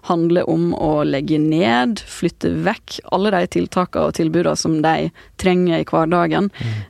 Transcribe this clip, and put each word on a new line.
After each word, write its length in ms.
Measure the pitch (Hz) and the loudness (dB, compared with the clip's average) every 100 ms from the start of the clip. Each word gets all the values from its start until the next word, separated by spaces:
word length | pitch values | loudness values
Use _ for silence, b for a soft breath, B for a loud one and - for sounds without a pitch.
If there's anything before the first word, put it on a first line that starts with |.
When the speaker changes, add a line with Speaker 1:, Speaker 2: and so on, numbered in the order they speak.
| - | -4
Speaker 1:
handler 440 | 175 165 175 - | 0 2 2 2
om 240 | 165 175 | 0 0
å 320 | 170 160 151 151 | 0 0 0 0
legge 300 | 139 147 156 | -2 0 0
ned, 600 | 156 156 208 240 247 208 | 2 2 2 2 0 -2
flytte 480 | - - 170 - 170 160 | -8 -6 -4 -2 -2 -2
vekk 380 | 170 226 - - - | -2 -4 -8 -16 -4
alle 180 | 180 208 | -2 0
de 180 | 190 180 | 0 0
tiltakene 600 | 175 175 - 180 - 156 | -2 -2 -2 -2 0 -2
og 60 | |
tilbudene 420 | 165 160 165 170 156 | 0 0 0 0 0
som 240 | - 160 | 0 0
de 300 | 156 156 160 B B - | 2 0 -2 B B -4
trenger 440 | 185 180 180 160 | 0 2 2 0
i 20 | |
hverdagen. 680 | 151 160 160 175 170 156 202 | 0 0 2 2 2 0 -2
Speaker 2:
Mm. 220 | - 117 107 101 | -4 -6 -6 -8